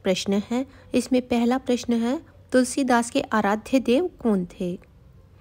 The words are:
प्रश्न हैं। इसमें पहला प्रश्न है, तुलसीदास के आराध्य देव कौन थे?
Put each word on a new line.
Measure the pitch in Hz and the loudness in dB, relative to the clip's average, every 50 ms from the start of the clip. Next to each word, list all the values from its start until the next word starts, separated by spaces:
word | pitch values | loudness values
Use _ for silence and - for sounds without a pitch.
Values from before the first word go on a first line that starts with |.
| - | -2
प्रश्न | 196 185 - - - 196 208 202 - | -2 -2 -2 -2 -2 -2 -2 -2 -2
हैं। | 233 247 277 - - - - - - | -4 -6 -6 -6 -12 -20 -14 -2 -2
इसमें | 254 233 - 262 254 | -2 0 2 0 0
पहला | 247 - 247 233 240 233 254 269 | 0 0 0 0 2 2 0 0
प्रश्न | - - 247 233 - - 240 | 0 -2 -2 -2 -2 -2 -2
है, | 233 226 240 269 330 - - - - - - | -2 0 -2 -2 -4 -6 -12 -20 -20 -12 0
तुलसीदास | - 254 254 - - 294 277 247 247 233 233 - | 2 2 2 2 0 -2 0 2 2 2 2 0
के | - 269 | -2 -4
आराध्य | - - - 214 208 196 208 214 - - - 269 | -2 0 -2 0 2 0 0 -2 -4 0 0 0
देव | - - 240 285 359 349 | 2 2 2 2 2 -2
कौन | - - - 233 208 190 180 180 - - | -6 -4 -2 0 0 0 -2 -4 -8 -8
थे? | 190 175 180 - - _ - - - - - - - - - - | -6 -6 -6 -8 -12 _ -20 -20 -20 -20 -20 -20 -20 -20 -20 -20